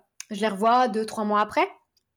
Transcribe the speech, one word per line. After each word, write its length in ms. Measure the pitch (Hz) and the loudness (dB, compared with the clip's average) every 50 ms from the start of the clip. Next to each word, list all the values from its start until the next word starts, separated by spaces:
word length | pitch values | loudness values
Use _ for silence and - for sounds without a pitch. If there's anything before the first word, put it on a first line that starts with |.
| _ _ _ - - - | _ _ _ -20 -16 -12
je 120 | 214 196 214 | -6 -4 -2
les 60 | 220 | -2
revois 380 | 202 185 208 226 233 247 254 | -2 0 2 4 4 4 4
deux, 200 | 247 196 220 220 | 2 0 -2 -4
trois 180 | 214 - 226 214 | -4 -6 -4 -2
mois 160 | 208 208 208 | 0 2 2
après, 260 | 214 208 - 294 339 392 - - _ _ _ _ _ _ _ | 0 0 0 -2 -2 -2 -4 -10 _ _ _ _ _ _ _